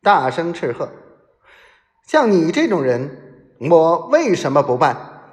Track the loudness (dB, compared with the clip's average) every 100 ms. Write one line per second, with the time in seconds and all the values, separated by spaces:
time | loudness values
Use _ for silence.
0 | 2 2 0 -4 -6 -6 -8 -6 -10 -12
1 | -20 _ _ _ _ -20 _ _ _ _
2 | _ 0 2 2 0 -2 -2 0 -2 -2
3 | -6 -12 -20 -20 _ _ 2 4 4 0
4 | 0 0 2 -2 0 0 0 0 0 -2
5 | -12 -20 -20